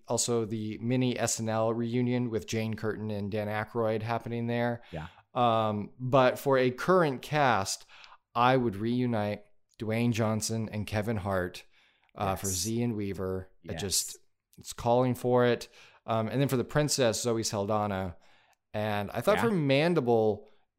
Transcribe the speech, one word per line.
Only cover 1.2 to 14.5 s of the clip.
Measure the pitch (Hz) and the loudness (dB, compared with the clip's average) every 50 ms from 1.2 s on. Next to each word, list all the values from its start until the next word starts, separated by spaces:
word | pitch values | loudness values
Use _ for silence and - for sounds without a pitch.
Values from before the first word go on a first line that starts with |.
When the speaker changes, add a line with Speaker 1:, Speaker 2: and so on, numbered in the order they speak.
| 117 113 - - | -2 -2 -2 -2
Speaker 1:
N | 113 110 | -2 -2
L | 110 110 113 117 | 0 0 2 0
reunion | 113 120 120 117 117 123 123 123 123 123 123 120 | 0 0 -2 -2 0 0 0 0 0 0 -2 -2
with | 113 104 - | -4 -4 -4
Jane | - 113 110 110 110 107 | -2 -4 -2 -2 -2 -4
Curtin | 107 113 110 - - 107 107 | -4 -4 -4 -4 -4 -4 -6
and | 104 101 104 98 | -4 -4 -4 -4
Dan | 110 107 104 104 | -4 -4 -2 -2
Aykroyd | 107 107 110 - - 120 113 110 113 110 | -4 -4 -4 -4 -2 -2 0 0 0 -2
happening | 113 117 117 113 - 113 117 117 117 | -2 -2 -4 -4 -4 -6 -6 -4 -2
there. | 117 120 120 120 120 120 117 - - | -2 0 0 0 0 -2 -4 -8 -12
Speaker 2:
Yeah. | - 156 156 - - - - _ - | -12 -12 -12 -12 -16 -20 -20 _ 0
Speaker 1:
Um, | 123 123 117 113 113 110 107 104 104 101 - - - | 2 2 4 4 2 2 0 0 -2 -6 -8 -10 -8
but | 127 123 131 135 127 123 110 - | -4 4 6 6 6 6 4 2
for | - 139 135 127 | 0 2 4 4
a | 131 127 | 4 2
current | 123 - - 175 185 185 165 147 127 117 | 0 -2 2 4 4 4 4 2 0 -4
cast, | - - 143 151 143 127 113 98 98 - - - - _ - - - - - - _ _ - | -6 -2 0 2 4 4 4 2 0 -2 -6 -8 -10 _ -20 -20 -20 -20 -20 -20 _ _ 0
I | 120 120 123 135 | 4 4 4 4
would | 131 120 117 95 | 4 2 0 -2
reunite | 98 110 117 123 123 123 120 117 107 104 104 104 - - _ _ _ _ _ _ - | -2 -2 -2 0 0 0 0 0 0 0 -2 -2 -6 -10 _ _ _ _ _ _ -10
Dwayne | 110 107 110 117 120 120 | -4 -2 0 2 2 2
Johnson | 113 110 113 107 110 107 - - 113 113 110 101 | 2 2 0 0 0 0 -2 -4 -4 -4 -4 -4
and | - 107 98 - | -6 -6 -6 -4
Kevin | 107 110 98 117 117 101 | -2 -2 -2 -2 -2 -2
Hart, | 90 98 95 92 90 90 - - - - _ _ _ _ _ _ _ _ - | -2 0 0 0 0 -2 -6 -12 -20 -20 _ _ _ _ _ _ _ _ -8
uh, | - 104 95 95 | -4 -2 -2 -2
for | 87 101 98 | -2 -4 -4
Speaker 2:
Yes. | 95 | -4
Speaker 1:
Z | 87 90 110 113 117 | -2 -2 -2 -2 0
and | 120 120 110 | 0 -2 -2
Weaver. | 104 101 98 92 95 95 92 92 95 92 - _ _ - | -2 -4 -4 -4 -4 -4 -4 -4 -4 -6 -10 _ _ -12
It | 82 | -10
Speaker 2:
Yes. | 82 80 | -8 -6
Speaker 1:
just, | - 90 - - - - - - _ _ _ _ _ _ | -4 -2 -2 -2 -4 -6 -12 -16 _ _ _ _ _ _